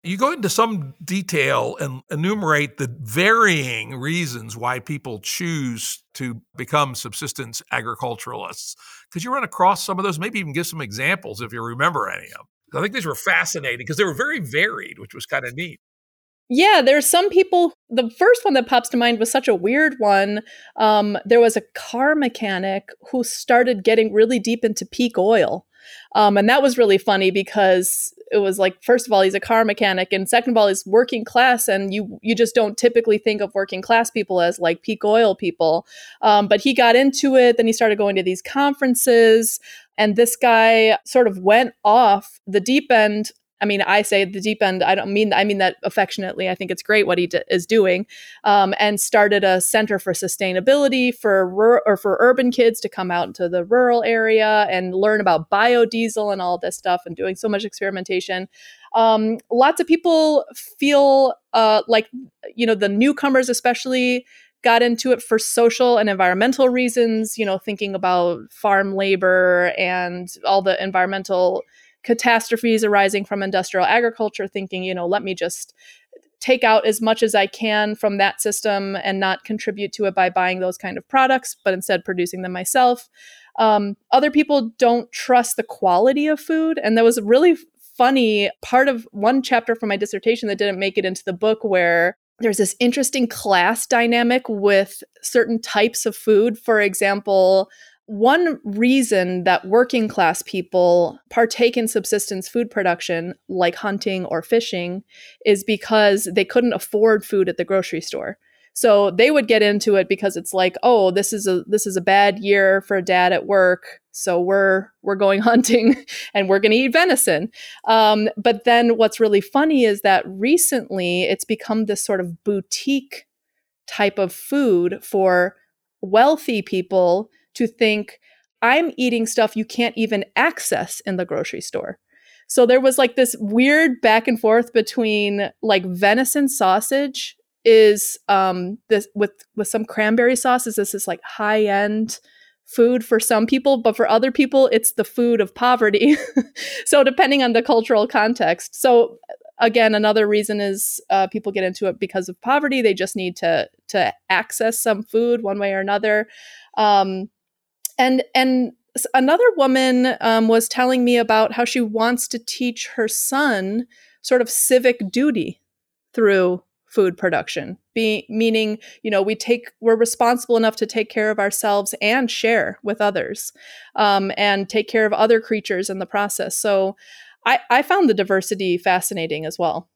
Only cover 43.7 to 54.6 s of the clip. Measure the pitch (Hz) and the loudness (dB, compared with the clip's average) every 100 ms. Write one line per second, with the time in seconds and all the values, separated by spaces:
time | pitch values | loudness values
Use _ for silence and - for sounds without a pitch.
43.7 | 202 190 208 233 196 190 196 214 214 196 | -2 0 0 0 0 -2 -4 -6 -2 -2
44.7 | 185 180 190 196 202 214 185 208 196 185 | 0 0 -2 -2 -2 0 0 0 0 -2
45.7 | - 202 220 190 - 185 - 185 185 185 | -2 -6 -4 -4 -6 -10 -6 -6 -6 -8
46.7 | 180 - 214 202 175 175 170 - 180 170 | -8 0 0 2 0 0 -4 -2 -4 2
47.7 | 220 190 180 214 - - - 214 202 190 | 2 2 0 -6 -16 -20 -6 2 2 2
48.7 | 196 208 208 - 220 208 208 190 185 - | 0 -2 -2 0 2 4 4 2 2 0
49.7 | 220 214 196 - 165 185 - 190 185 220 | -2 0 -4 -4 -6 -6 -4 -4 0 2
50.7 | 285 277 262 247 233 220 196 180 190 220 | 2 2 0 0 -2 0 2 0 2 4
51.7 | 240 214 196 208 - 240 254 247 240 233 | 4 2 0 0 2 4 4 0 2 0
52.7 | 226 208 - 185 175 120 - 175 175 175 | 0 -10 -8 -4 -4 -4 -6 -4 -4 0
53.7 | 240 247 240 226 226 220 220 214 214 | 0 2 2 0 0 2 2 2 2